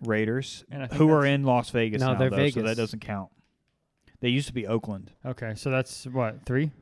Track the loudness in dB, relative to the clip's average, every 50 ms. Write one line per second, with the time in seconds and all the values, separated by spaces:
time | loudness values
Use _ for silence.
0 | -2 0 2 2 2 2 0 -2 -4 -6 -12 -16 -16 -14 -12 -10 -8 -4 2 4
1 | 6 6 6 6 6 4 2 2 4 4 2 2 2 0 0 0 0 0 0 0
2 | 2 2 2 2 2 2 2 2 2 2 0 0 0 0 0 0 -2 -4 -4 -8
3 | -8 -8 -8 -8 -8 -12 _ _ _ _ _ _ _ _ _ _ _ _ _ _
4 | _ _ _ -4 0 0 0 0 0 -2 -6 -6 -2 0 -2 -2 -2 -4 -8 -10
5 | -10 -16 _ _ -10 -10 -8 -8 -8 -8 -8 -6 -4 -2 0 0 -2 -2 -6 -14
6 | -10 -6 -2 -2 -2 -2 -2 -6 -4 -2 0 0 0 0 -2 -8